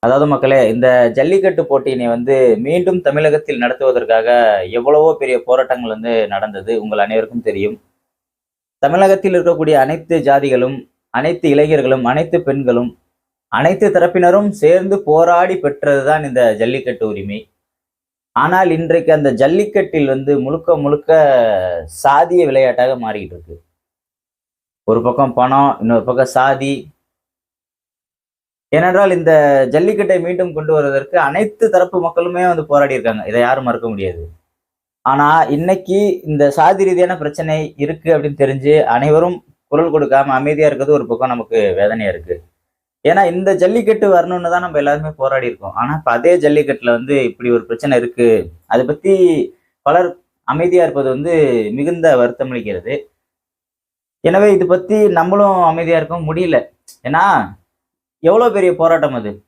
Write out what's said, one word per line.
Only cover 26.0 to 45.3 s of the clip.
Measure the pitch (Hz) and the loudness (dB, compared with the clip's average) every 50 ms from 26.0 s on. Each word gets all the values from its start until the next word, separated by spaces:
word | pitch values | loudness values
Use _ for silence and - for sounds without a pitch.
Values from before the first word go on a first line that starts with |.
| 101 123 | 0 -2
பக்கம் | 123 127 131 127 - 131 | 0 0 -2 0 0 0
சாதி. | 127 135 135 127 135 139 139 - - - _ _ _ _ _ _ _ _ _ _ _ _ _ _ _ _ _ _ _ _ _ _ _ _ _ _ _ _ _ _ _ _ _ _ _ _ - | 0 0 0 -2 -4 -6 -6 -8 -10 -18 _ _ _ _ _ _ _ _ _ _ _ _ _ _ _ _ _ _ _ _ _ _ _ _ _ _ _ _ _ _ _ _ _ _ _ _ 0
ஏனென்றால் | 151 170 180 180 190 202 190 180 | 2 2 2 2 4 2 2 2
இந்த | 175 165 165 160 156 147 143 139 135 135 120 123 | 0 2 4 4 4 4 4 4 2 2 2 0
ஜல்லிக்கட்டை | 156 175 196 214 202 202 175 190 180 165 | 0 2 2 0 0 0 0 0 0 0
மீண்டும் | 175 180 180 185 180 151 | -4 -4 -4 -4 -4 -4
கொண்டு | 156 156 151 160 | -8 -2 0 0
வருவதற்கு | 151 147 139 139 135 139 - - 180 156 | 0 0 0 -2 -4 -4 -2 -2 0 0
அனைத்து | 139 147 185 214 208 - _ 226 220 214 | 0 0 -2 -4 -4 -2 _ -2 0 0
தரப்பு | 180 185 180 - 180 170 | 0 -2 -2 -2 -4 -4
மக்களுமே | 165 160 170 175 180 180 175 180 | -2 -2 -2 -4 -2 -2 -2 0
வந்து | 180 175 160 151 156 | 0 0 -2 -2 0
போராடி | 143 143 143 139 135 | 0 2 2 2 -2
இருக்காங்க, | 123 107 117 110 107 - - | -2 -2 -4 -4 -4 -6 -4
இதை | 104 120 | -2 0
யாரும் | 120 120 131 135 131 | 0 0 0 -2 -2
மறுக்க | 123 113 110 117 113 | -4 -4 -4 -4 -6
முடியாது. | 110 98 95 92 87 85 80 82 - _ _ _ _ _ _ _ _ _ _ _ _ _ _ 127 | -6 -6 -6 -8 -8 -8 -14 -16 -18 _ _ _ _ _ _ _ _ _ _ _ _ _ _ -2
ஆனா | 135 143 143 147 156 165 156 - 143 | 0 2 2 2 2 2 2 0 -2
இன்னைக்கு | 147 165 180 190 185 - - 185 196 208 202 180 - - 156 | -2 0 -2 -2 -2 -2 -2 -2 0 0 0 -2 -4 -6 -6
இந்த | 151 143 147 143 139 | 0 2 2 2 2
சாதி | 165 156 170 190 190 196 | 2 2 2 4 2 2
ரீதியான | 190 185 180 180 175 185 160 | 0 2 2 0 0 0 -4
பிரச்சனை | 151 147 147 - 160 160 156 160 156 - - - 143 | -6 -8 -6 -6 -4 -4 -4 -4 -4 -8 -6 -6 -6
இருக்கு | 151 165 160 _ 160 165 | -6 -6 -8 _ 0 0
அப்படின்னு | - 143 147 143 - 139 | 0 0 -4 -2 0 0
தெரிஞ்சு | 135 135 135 131 143 151 156 127 - 117 | 0 0 -2 2 2 4 4 4 2 0
அனைவரும் | 123 135 147 151 160 170 180 180 175 _ _ _ _ _ _ | 0 2 2 2 2 2 0 -2 -6 _ _ _ _ _ _
குரல் | 147 147 165 170 147 | -2 0 0 0 0
கொடுக்காம | 156 143 - 131 135 135 139 131 131 | 0 0 2 2 2 2 2 0 -2
அமைதியா | 139 147 151 147 156 151 | 0 -2 -2 0 0 0
இருக்கிறது | 143 123 139 143 151 | 0 -2 0 0 0
ஒரு | 139 123 117 | 0 0 -2
பக்கம் | 117 117 131 127 123 | -4 -4 -2 -4 -4
நமக்கு | 120 113 _ 113 113 104 98 90 92 | -6 -6 _ -2 0 0 0 0 0
வேதனையா | 101 104 110 113 107 98 87 | 0 0 0 -2 -4 -4 -6
இருக்கு. | 85 82 87 87 - _ _ _ _ _ _ _ _ _ _ _ _ _ | -6 -8 -10 -10 -10 _ _ _ _ _ _ _ _ _ _ _ _ _
ஏன்னா | 143 170 190 196 170 175 | 0 2 2 2 0 0
இந்த | 180 190 196 190 180 175 | -2 0 0 0 2 0
ஜல்லிக்கட்டு | 180 220 240 214 202 220 214 208 202 190 | 0 0 0 0 0 0 0 2 2 2
வரணும்னு | 175 170 175 180 180 175 170 175 | 2 2 0 -4 -4 -2 -2 -2
தான் | 180 180 | -2 -4
நம்ம | 175 160 147 143 | -2 -4 -2 -2
எல்லாருமே | 143 147 151 156 156 151 _ 131 | 0 -2 -2 -4 -10 -8 _ -4
போராடி | 135 | -2